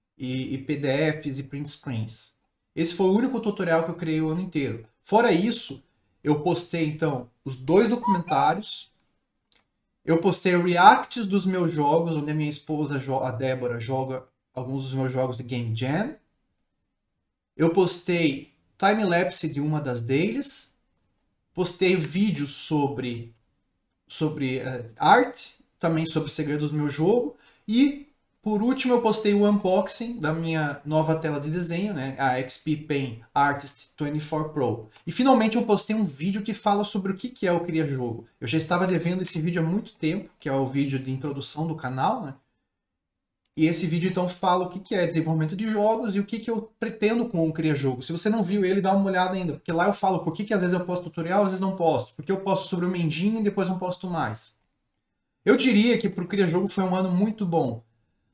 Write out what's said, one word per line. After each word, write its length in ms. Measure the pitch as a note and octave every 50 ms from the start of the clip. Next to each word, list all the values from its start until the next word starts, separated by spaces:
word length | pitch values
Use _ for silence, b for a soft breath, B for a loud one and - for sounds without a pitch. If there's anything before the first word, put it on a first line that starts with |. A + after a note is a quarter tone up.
| _ _ _
e, 380 | - B2+ B2+ B2+ C3 C3 - C#3
e 40 | C3
P 160 | - - D3
D 380 | C3+ C#3+ C#3 C3+ D3 D3+ D#3 D3+
Fs 260 | D3+ - D3 C3 C#3
e 40 | C3+
print 240 | - - C#3 D3
screens. 680 | D3 - - - C#3+ B2 A2 A2 G#2+ - - - - - _ _ _ _ _ _ _ -
Esse 180 | - E3 E3 -
foi 140 | - G3
o 60 | F#3 F#3+
único 260 | A3 B3+ C4 C4 A3+
tutorial 440 | - G3+ - - F#3 E3+ E3 E3 E3
que 60 | E3+
eu 60 | E3
criei 260 | - E3+ D#3+ D#3 D#3
o 80 | D#3 D#3
ano 120 | D#3 F3
inteiro. 440 | F#3+ F#3 - D#3 C3+ A#2+ G#2+ A2+ - _ _ _
Fora 300 | - - - A3 A#3+ A3+
isso, 520 | F3+ E3+ G3 A#3+ A3+ - - - C3 - - _ _ _ _ _ _ _ -
eu 180 | D3 D3+ D3
postei, 460 | D3+ F3+ E3 - - - - E3 D#3+
então, 420 | D3+ D3 - E3 D3+ C3+ B2 A#2+ - _ _ -
os 120 | C3+ C3
dois 320 | B2+ C3 C3+ E3 G3+ A#3
documentários, 1040 | G#3 A#3 - - F3+ F#3+ F3 E3 - D#3 C#3 C#3+ D3 E3 G3+ G#3+ - - - - _ _ _ _ _ _ _ _ _ _ _ _ _ - _ _ _ _ _ _ _ _ _ -
eu 160 | - E3 E3
postei 380 | E3+ G3 E3 - - F#3 F3+
reacts 720 | F3 F3 F3+ F3 F3 F#3 G#3 B3+ - - - - A#3+ A3
dos 180 | F#3+ F#3+ G3 F3+
meus 260 | F#3+ F#3 F#3 F3 D#3+
jogos, 440 | D#3 D3+ D3 C#3+ D3+ E3 E3+ E3+ D#3+
onde 160 | D3+ C#3+ D3+
a 20 | D3+
minha 160 | D3+ D3+ D3
esposa, 480 | D3 - - - D#3 D3 D3+ C#3 C#3+
jo-, 220 | C3+ B2 C3+ C3 A#2
a 100 | B2+ B2+
Débora, 500 | A#2 A#2 C3 C3 C3 B2 B2 B2 A#2+ A#2
joga 440 | A#2 C#3 C3 C3 C3+ C3 C3 B2+ - _ _ _ _ _
alguns 340 | - C3 B2+ B2 C3+ C3+ C3+
dos 100 | C3 C3
meus 160 | C3+ C3 C3
jogos 260 | B2 C3 C3 B2 A#2+
de 60 | A2+ A#2+
Game 320 | A#2 B2+ A#2+ A#2+ A2+ A2
Jam, 400 | A2 B2 C3 C#3+ F3+ A3 C#4+ - - _ _ _ _ _ _ _ _ _ _ _ _ _ _ _ _ _ _ _ _ _ _ _ _ _ _ _
eu 140 | - D#3 E3
postei 840 | E3 G3 F#3 F3 - - - - F3 E3+ E3 D3 C3+ - - _ _ _ _ _ _ -
time-lapse 680 | F#3+ G3 G#3+ A3 G#3+ F3+ E3+ E3+ F#3 F3+ - - - D#3 C3
de 80 | C#3+
uma 180 | D3 D#3 D#3 D3+
das 220 | C#3+ C3 B2 A#2+
dailies, 720 | A#2 A#2+ C3 C#3+ F3 G#3 A3+ C#4 - - - - - - _ _ _ _ _ _ _ _ _ _ _ _ _ _ _ _ -
postei 420 | F3 F3+ F3+ - - F#3+ F3+ F#3
vídeos 540 | E3+ D3+ C#3 D3 F#3 G#3 A3 E3 C#3 C#3+ C#3
sobre, 840 | - - - - D#3 D3 C#3+ C3 A#2 A2 - B2 A#2 A2 A2+ - - _ _ _ _ _ _ _ _ _ _ _ _ _ _
sobre, 500 | - - - D#3+ D3 D3+ C#3+ C#3 C3 B2+
eh, 300 | B2+ - B2+ C3 B2 A#2 - -
arte, 680 | - C#3+ D#3+ G#3 B3 - - - - - - - - _ _ _
também 300 | - - E3 E3 D#3+ D#3+
sobre 240 | D#3+ - D#3+ - D#3+
segredos 380 | - - D3+ C#3+ D3 D3 D3+ D3
do 60 | D3
meu 140 | D3+ D3 D3
jogo, 480 | C#3 C#3+ D#3+ F#3+ A3+ B3 B3 D4 - b b b b b b
e, 440 | - G#3+ A#3+ C#4 C#4+ C#4+ - - _ _ _ _ _ _ _
por 200 | - G#3+ G#3+ G3+
último, 320 | A3 B3 C4 C4 - B3+ B3
eu 80 | A#3
postei 320 | A#3 A3 G#3 G#3+ - G#3 G3+
o 160 | G3+ G#3 G#3
unboxing 720 | G#3 G3+ - F#3 F#3 G3+ G3 - - - A#3 A#3 A#3 D3
da 120 | D3 D3+
minha 480 | D#3+ E3 E3 E3 D#3+ D#3+ D3+ D3 C#3+ C#3+ -
nova 300 | D3 D#3 D#3 D#3+ D#3+ D#3+
tela 240 | D#3+ D#3+ D#3 D3 C#3+
de 100 | C#3+ D#3
desenho, 460 | D3+ F3+ F3 D#3+ E3+ E3+ G3+ G#3+ G3
né, 200 | C#3+ B2+ C3+ C3+ C3+
a 180 | C#3 C3 B2+ C3
X 160 | C3+ C3 - -
P 160 | - E3 D3+
Pen 480 | D3+ D3+ - D3 C#3 C3+ B2 A2+ A2+ - _ -
Artist 640 | C#3+ C#3+ C#3+ C#3 C#3 - - - - - - _
twenty-four 520 | - D3+ C#3+ D3+ D3+ D3+ - D#3+ D3+ D3+ D3+
Pro. 380 | - D3 C3 A#2+ G#2+ - - B B B B
E, 40 | E3
finalmente, 460 | D#3+ - B3 C4+ B3+ A3+ A3 A3 G#3+
eu 60 | A#3+ G3+
postei 320 | - G#3 G3 - - G#3+
um 80 | A3 G#3
vídeo 400 | E3 C3+ C3 D#3 G3 G3 G#3+ G#3
que 100 | - G#3+
fala 300 | - - G#3+ G3+ G#3 G#3
sobre 280 | - - G3+ F#3 G3
o 40 | G3
que, 140 | - - B3
que 180 | - - -
é 40 | F3+
o 100 | F3 E3
Cria 240 | E3+ - D#3+ D#3+ D#3
Jogo. 420 | C#3+ C#3 C3 B2 A#2+ A#2 A#2 b b b b
Eu 80 | B2
já 100 | A#2+ D#3
estava 280 | D#3+ D#3 - F3 F3 F#3
devendo 380 | F3+ F#3 D#3+ - E3+ F3+ F#3+ F#3
esse 180 | - - E3
vídeo 220 | D#3 F3 E3+ F3 E3
há 20 |
muito 280 | D#3+ F3+ A3 - - -
tempo, 360 | - - D#3 E3+ G3+ - - _ _
que 80 | -
é 60 | D3+ C3+
o 100 | C#3 C3
vídeo 360 | A#2+ C3 C#3 C#3+ C#3 C3+ C3
de 100 | B2+ C3
introdução 560 | C3 C3+ D3+ D3 C#3+ C#3 C3 - - D3+ D#3+
do 80 | E3 D3+
canal, 480 | - - B2 C3 C3 C#3 F3+ A#3+ B3+ F#3+
né? 120 | C#3 C3+ - _ _ _ _ _ _ _ _ _ _ _ _ _ _ _ _ _ _ _ _ _ _ -
E 80 | D#3 D#3
esse 220 | D#3+ E3+ D#3+ -
vídeo, 240 | D#3 D#3+ F3 E3+ F#3
então, 180 | F3+ F#3 F3+ F3+
fala 360 | - - - F#3 F3+ F#3 F3+
o 40 | F3+
que, 100 | - G3
que 140 | - - A3+
é 140 | F#3 F3
desenvolvimento 480 | D#3 D3+ D#3+ D#3 D#3+ D#3+ D#3 D#3 D#3 F#3+
de 120 | F#3 A3
jogos 480 | A3 A3 G#3 G#3 G#3+ A3+ A3 B3+ G#3+ F#3
e 40 | G3+
o 60 | G3+
que, 120 | - A#3
que 140 | A3 - B3
eu 200 | A3+ G#3 A3 - _ -
pretendo 460 | A#3 A#3 - - G#3 G#3+ A#3 A#3+ A#3
com 240 | - - E3 E3 D#3+
o 40 | D3+
Cria 200 | E3 D#3+ D#3 D3
Jogo. 300 | C3 C3+ C3+ B2 A#2+ -
Se 80 | -
você 180 | E3 E3 - G#3+
não 140 | A3 A#3 F#3+
viu 200 | E3+ G3+ G#3 F#3+
ele, 160 | F#3 G3 G3
dá 140 | F#3+ F#3+ G3
uma 120 | G3 G3
olhada 280 | G3 F#3+ F#3 F#3 F#3 G3
ainda, 200 | F#3+ F3+ E3 -
porque 180 | - - -
lá 160 | E3+ E3 F3
eu 60 | G#3 G3+
falo 260 | - - D#3 F#3 E3
por 140 | - E3 D#3+
que, 100 | - G#3
que 100 | - A3
às 80 | G3
vezes 160 | F3+ F3 F3+
eu 80 | F3 F3+
posto 200 | F3+ F3+ F3+ F3
tutorial, 360 | E3 - E3+ E3 E3+ F#3 G#3
às 60 | G#3
vezes 140 | F#3+ F#3 F#3
não 140 | G3 F#3+ F#3
posto. 380 | F#3+ E3+ D#3+ D3 B2 - - -
Porque 160 | - - -
eu 100 | F#3+ F#3+
posto 260 | G3 G3 G3 F#3+ -
sobre 180 | - - F3 F3
o 40 | F3+
Mendinho 500 | F#3 F3 E3+ D#3 D#3 D#3+ F#3 G#3+ A3+ A3+
e 40 | G#3+
depois 240 | G3+ G3+ G#3 E3
não 120 | F3 F#3 F3+
posto 280 | F#3 F3+ F3+ - -
mais. 500 | F#3 F3 D#3+ C3+ A2 G#2+ - - - - _ _ _ _ _ _ _ _ _ _ _ _ _ _ _ _ _ -
Eu 120 | F#3+ B3+
diria 420 | - - C4 A3 G3+ A3 A#3+ A#3
que 120 | - - F#3
pro 180 | - - F3
Cria 180 | - - G3 F#3+
Jogo 220 | E3 D#3+ F3+ G3
foi 160 | G3+ - G3+ F#3
um 120 | F3+ F3+
ano 140 | F#3 F#3 F#3
muito 340 | F3+ F3+ G#3 A3 G#3+ - G#3
bom, 380 | E3+ E3 D#3+ C#3 B2 A2+ A2+ - _ _ _ _ _ _ _ _ _